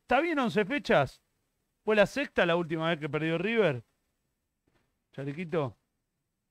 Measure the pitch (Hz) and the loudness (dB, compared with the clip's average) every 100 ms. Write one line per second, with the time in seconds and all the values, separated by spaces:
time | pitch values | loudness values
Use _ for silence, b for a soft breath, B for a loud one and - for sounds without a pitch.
0 | - 254 339 302 240 160 196 285 - 180 | 0 2 2 0 0 0 -2 -2 2 2
1 | 131 - _ _ _ _ _ _ - 214 | 2 -4 _ _ _ _ _ _ 0 4
2 | 202 - 285 - 180 170 165 165 160 165 | 4 2 -4 0 2 2 -2 -2 -2 -2
3 | 151 151 160 165 190 226 180 123 - _ | -4 -4 -2 -2 -2 0 0 -2 -8 _
4 | _ _ _ _ _ _ _ _ _ _ | _ _ _ _ _ _ _ _ _ _
5 | _ - 139 143 175 165 135 - _ _ | _ -12 -10 -8 -4 -2 -4 -6 _ _
6 | _ _ _ _ _ | _ _ _ _ _